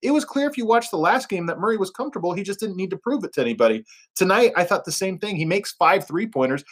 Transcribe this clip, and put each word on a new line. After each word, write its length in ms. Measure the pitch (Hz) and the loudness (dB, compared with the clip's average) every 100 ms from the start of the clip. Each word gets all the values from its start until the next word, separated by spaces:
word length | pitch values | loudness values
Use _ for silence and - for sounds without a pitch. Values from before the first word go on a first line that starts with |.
It 100 | 240 | 0
was 140 | 294 - | 0 0
clear 240 | 277 285 | -2 -2
if 80 | 285 | -2
you 80 | 220 | 2
watched 240 | 233 233 | 2 2
the 80 | 175 | 0
last 320 | 165 247 - | 2 2 0
game 160 | 190 170 | -4 -4
that 140 | 160 | -2
Murray 180 | 202 220 | 0 0
was 140 | 185 | -2
comfortable. 420 | - 285 214 175 | -4 -8 -4 -4
He 80 | 175 | -4
just 180 | 196 202 | -4 -6
didn't 180 | 220 185 | -6 -6
need 120 | 190 | -6
to 80 | 185 | -6
prove 260 | 240 277 | -4 -4
it 100 | - | -4
to 80 | - | -2
anybody. 420 | 120 113 113 110 - - _ - | -2 4 2 2 -6 -20 _ 0
Tonight, 360 | 185 202 240 - | 2 6 4 4
I 80 | |
thought 220 | 175 196 - | 2 0 -2
the 60 | |
same 280 | - 190 185 | -4 -4 -4
thing. 160 | 208 185 | -6 -4
He 100 | 160 | 0
makes 280 | 190 208 | -2 -2
five 340 | - 226 - - | 2 4 4 2
three-pointers. 560 | 160 226 139 131 139 - | -4 -2 0 0 0 -6